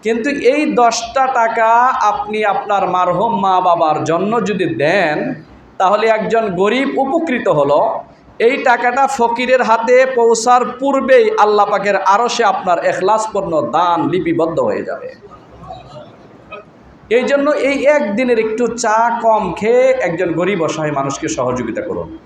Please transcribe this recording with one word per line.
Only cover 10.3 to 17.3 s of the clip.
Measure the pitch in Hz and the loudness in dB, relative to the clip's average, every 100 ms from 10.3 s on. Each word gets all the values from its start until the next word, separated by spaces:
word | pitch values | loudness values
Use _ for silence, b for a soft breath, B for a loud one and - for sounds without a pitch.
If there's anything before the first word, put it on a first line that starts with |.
| 226 190 247 | 2 4 2
পূর্বেই | 240 - 277 269 240 262 214 - | 2 -4 -2 -2 4 4 4 2
আল্লাহ | 208 208 202 | 2 4 2
পাকের | 208 190 196 | 0 0 0
আরশে | 190 202 240 233 | 2 2 0 0
আপনার | 220 190 185 165 | 0 0 0 0
এখলাসপূর্ণ | 185 170 185 214 196 196 175 160 127 | 0 0 0 0 0 -4 -2 -2 -2
দান | 147 175 175 139 | 0 0 0 0
লিপিবদ্ধ | 180 165 156 165 156 | -2 -2 -2 -2 0
হয়ে | 117 95 | -2 -2
যাবে। | - - - - - - - - - - - - - - - - - - - - - - - | -6 -10 -12 -16 -20 -20 -20 -20 -18 -18 -18 -20 -20 -20 -20 -20 -20 -20 -20 -20 -20 -20 -2
এই | 233 | 0
জন্য | 254 | 2